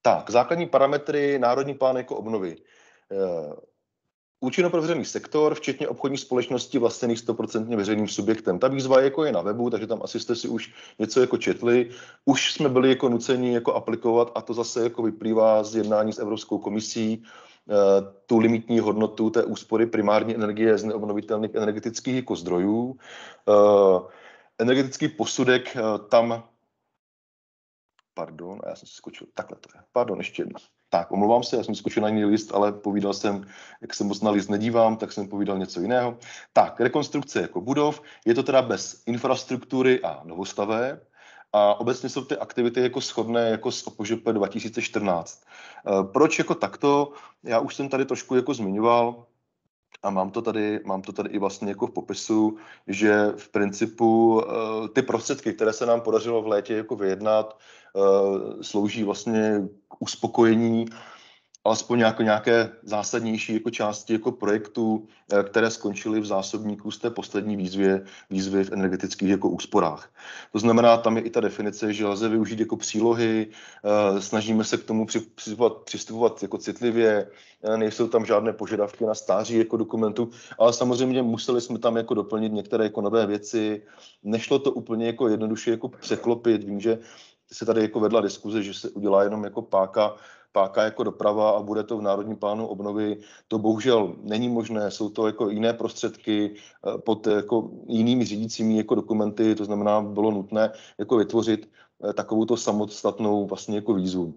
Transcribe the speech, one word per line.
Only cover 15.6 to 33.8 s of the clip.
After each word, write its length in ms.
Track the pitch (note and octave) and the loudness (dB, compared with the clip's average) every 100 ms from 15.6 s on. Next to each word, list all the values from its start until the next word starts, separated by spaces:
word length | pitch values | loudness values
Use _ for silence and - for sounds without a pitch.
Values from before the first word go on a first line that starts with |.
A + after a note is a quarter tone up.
z 120 | G#2+ A2+ | 2 -2
jednání 380 | G#2 G#2+ G#2+ | 2 2 0
s 60 | G#2+ | -2
Evropskou 380 | G#2+ G#2+ - G#2 | -6 -6 -4 -4
komisí, 680 | G#2+ G#2 G#2+ A#2 A2 A2+ - - - _ - | -2 -4 -4 -4 -2 -4 -10 -20 -20 _ 0
eh, 40 | G#2 G2 G2 G2 - - | 4 6 6 2 -16 2
tu 120 | A#2 | 4
limitní 420 | A2+ A#2 A2+ A#2 | 4 2 2 2
hodnotu 500 | G#2+ G#2 G#2+ A2 A2 | 2 2 0 0 0
té 140 | A2+ | 2
úspory 420 | - G#2 - A2 A#2 | 0 -4 -2 0 2
primární 500 | A2 G#2 G#2+ A2 A2+ | 2 4 2 2 -2
energie 420 | G#2+ G#2 A2+ G#2 | -2 2 2 2
z 60 | |
neobnovitelných 720 | G#2+ G#2+ G#2 G#2 G#2 G#2+ A2 A2+ | 0 -4 -4 -6 -4 -4 -2 -2
energetických 600 | G#2+ G#2 A#2 A#2 B2+ B2+ | -2 -2 -8 -6 -4 -4
jako 200 | B2 F2 | -4 -6
zdrojů. 640 | E2+ F2 G2 A2 B2 C3 - - - - - | -2 0 2 0 -2 -8 -18 -20 -20 -6 4
Eh, 500 | G#2 G#2 G2+ G2 F#2 - - - - _ - | 6 8 8 6 4 0 -20 -20 -20 _ -2
energetický 480 | A#2 B2+ C3 - D3+ | 2 2 0 -2 -4
posudek, 680 | - A2+ - B2+ B2+ B2 B2+ | -2 -4 0 2 2 0 -4
eh, 60 | A2 G2+ - | -2 -2 4
tam, 340 | A#2 A#2 A#2 - _ _ _ _ _ _ _ _ _ _ _ _ _ _ _ _ | 4 4 -4 -8 _ _ _ _ _ _ _ _ _ _ _ _ _ _ _ _
pardon, 460 | - E2 D#2+ F2 G2+ | -12 -10 -10 -14 -12
a 60 | - | -12
já 60 | E2 | -14
jsem 120 | - | -18
si 80 | - | -20
skočil, 320 | - - - | -20 -18 -16
takhle 240 | - - - | -14 -14 -16
to 120 | - _ | -20 _
je, 40 | _ | _
pardon, 240 | B2 A#2 F#2 | -2 0 -2
ještě 240 | - - | -6 -8
jednou. 180 | - - _ _ _ | -8 -10 _ _ _
Tak, 220 | F2 - | -2 0
omlouvám 320 | F#2+ G#2 A#2+ | 0 4 4
se, 140 | B2 B2 | 2 -2
já 60 | |
jsem 120 | G#2 G2+ | -2 -6
skočil 260 | - - | -4 0
na 80 | G#2+ | 0
jiný 160 | G#2+ G#2 | 2 2
list, 280 | G#2+ G#2 | 2 2
ale 180 | G2+ G#2 | 2 2
povídal 420 | G#2 G#2 G2+ G2 | 0 -4 0 0
jsem, 320 | G2 G#2+ G2 G2 - - - | 0 -2 -4 -8 -20 -20 -20